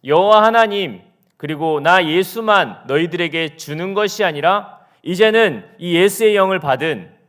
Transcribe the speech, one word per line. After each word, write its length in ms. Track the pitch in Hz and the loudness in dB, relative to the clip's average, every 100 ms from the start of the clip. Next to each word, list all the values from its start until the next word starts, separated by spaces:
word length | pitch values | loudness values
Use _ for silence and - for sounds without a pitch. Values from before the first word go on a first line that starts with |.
여호와 400 | 131 156 196 214 | 2 2 4 4
하나님, 560 | 220 226 220 202 175 92 _ _ _ _ | 4 2 0 -2 -6 -10 _ _ _ _
그리고 420 | 147 143 160 151 | -10 -6 -4 0
나 260 | 156 185 160 | 2 2 2
예수만 760 | 170 185 226 220 202 139 92 131 | -2 -2 -6 0 0 0 -8 -4
너희들에게 720 | 143 170 170 165 165 160 - | -2 -2 -4 -4 -4 -8 -10
주는 380 | - 151 185 | -12 -8 -6
것이 280 | 196 208 208 | -4 -4 -2
아니라, 580 | 190 147 160 202 202 - _ _ | -4 0 0 0 -6 -20 _ _
이제는 640 | - 180 220 220 214 113 - _ | -8 2 4 4 2 -2 -14 _
이 160 | 175 170 | -2 2
예수의 400 | 196 196 220 202 | 2 2 2 2
영을 240 | 190 190 | 0 0
받은 560 | 151 131 160 120 85 _ | -2 -2 -2 -6 -10 _